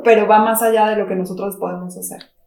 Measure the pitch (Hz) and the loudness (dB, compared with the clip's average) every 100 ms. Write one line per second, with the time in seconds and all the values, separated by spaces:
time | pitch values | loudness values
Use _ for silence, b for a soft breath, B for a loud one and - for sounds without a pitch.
0 | 233 214 208 214 220 220 226 220 214 208 | 4 4 6 4 2 0 0 2 2 0
1 | 190 190 185 185 196 190 180 180 180 180 | -4 -4 -6 -8 -8 -8 -8 -8 -12 -12
2 | 185 - - _ | -14 -16 -20 _